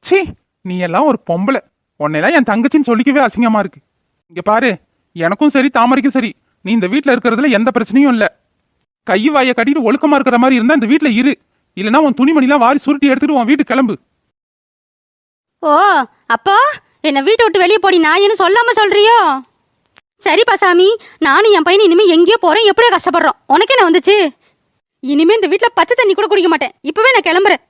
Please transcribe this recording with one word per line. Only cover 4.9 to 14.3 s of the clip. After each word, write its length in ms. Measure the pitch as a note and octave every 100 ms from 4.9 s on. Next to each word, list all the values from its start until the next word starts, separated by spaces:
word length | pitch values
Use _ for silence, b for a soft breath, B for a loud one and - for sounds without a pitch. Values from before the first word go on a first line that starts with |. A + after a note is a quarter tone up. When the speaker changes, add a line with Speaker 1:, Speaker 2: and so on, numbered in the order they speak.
| _ _ - E3
Speaker 1:
எனக்கும் 280 | G3 D4+ C#4
சரி 140 | C4+ A#3+
தாமரைக்கும் 400 | A#3+ C4 C#4 C4+
சரி, 140 | A#3 - _ _
நீ 80 | F#3 A3+
இந்த 100 | F3+
வீட்ல 200 | C4 C#4+
இருக்கிறதுல 360 | B3 B3 A#3 D4 G#3
எந்த 120 | A#3 B3
பிரச்சனையும் 360 | A3 A#3+ C#4+
இல்ல. 100 | A#3 G3+ _ _ _ _ _ _ _ -
கை 140 | F#3+ A#3+ D4
வாயை 160 | C4
கட்டிட்டு 320 | A#3+ A#3 D4 A3+
ஒழுக்கமா 300 | C4+ D#4 C#4+
இருக்கிற 200 | C4 A#3+
மாதிரி 160 | C4 B3+
இருந்தா 200 | A3+ D#4
இந்த 120 | G#3+
வீட்ல 160 | D4+ D4+ A3
இரு, 120 | C4 B3+ _ _ _ -
இல்லனா 260 | G#3 B3+ D4+
உன் 100 | A#3+
துணிமணிலாம் 440 | C4 D#4+ C4 C#4+
வாரி 200 | A#3 C#4+ -
சுருட்டி 240 | D4 C#4+
எடுத்துட்டு 260 | B3+ D4+ C#4+
உன் 120 | A3+
வீட்டுக்கு 220 | C#4 -
கிளம்பு. 240 | B3+ B3+ E3 _ _ _